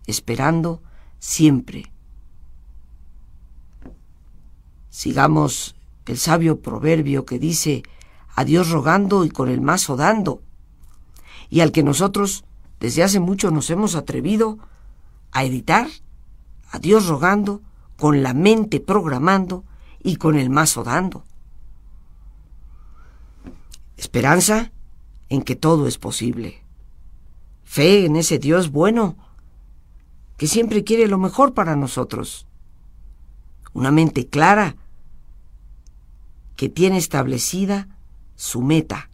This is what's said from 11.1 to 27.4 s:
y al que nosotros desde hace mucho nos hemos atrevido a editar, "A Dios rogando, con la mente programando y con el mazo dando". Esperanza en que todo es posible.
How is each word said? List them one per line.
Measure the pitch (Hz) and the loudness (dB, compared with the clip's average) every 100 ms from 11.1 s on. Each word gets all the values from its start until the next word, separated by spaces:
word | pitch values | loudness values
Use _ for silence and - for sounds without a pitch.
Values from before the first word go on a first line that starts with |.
| - - - - | -20 -20 -20 -2
y | 165 | 2
al | 156 | 4
que | 165 | 4
nosotros | 143 143 196 196 202 - - - - - | 2 2 0 0 -2 -4 -14 -20 -20 -8
desde | 120 131 | -4 2
hace | 190 196 | 2 2
mucho | 175 196 196 | 0 0 0
nos | 151 147 | 0 -2
hemos | 170 214 | -2 -2
atrevido | 165 - 131 143 214 220 214 - - - - - - - | -4 -6 -6 -2 0 0 -4 -16 -20 -20 -20 -20 -20 -8
a | 131 | -4
editar, | 135 127 127 196 302 - - - - - - - - | -2 -4 0 0 0 -10 -20 -20 -20 -20 -20 -20 -16
"A | - | -6
Dios | 170 214 180 | 4 4 4
rogando, | 139 175 208 202 208 - - - - | 0 2 0 -2 -8 -14 -20 -20 -2
con | 151 143 | 2 2
la | 131 | 2
mente | 131 196 220 214 143 | 4 4 4 2 -4
programando | 147 202 160 127 170 196 180 180 - - - - | 0 -2 0 0 2 2 0 -8 -14 -20 -20 -8
y | 196 156 | -6 0
con | 160 151 | 2 2
el | 127 | 2
mazo | 143 156 120 | 2 0 -2
dando". | 117 151 185 - - - - - - - - - - - - - - - - - - - - - - - - - - - - - | -4 -2 -4 -8 -16 -20 -20 -20 -20 -20 -20 -20 -20 -20 -20 -20 -20 -20 -20 -20 -20 -20 -20 -20 -20 -20 -20 -20 -20 -20 -20 -18
Esperanza | - 127 131 180 190 214 226 - - - - - - | -6 0 2 4 2 0 -4 -12 -20 -20 -20 -20 -6
en | 131 | -4
que | 127 123 | -4 -2
todo | 156 160 131 | 2 2 0
es | - | -4
posible. | - - 120 117 98 - - - - - - - - - | -8 -6 -6 -6 -12 -16 -20 -20 -20 -20 -20 -20 -20 -20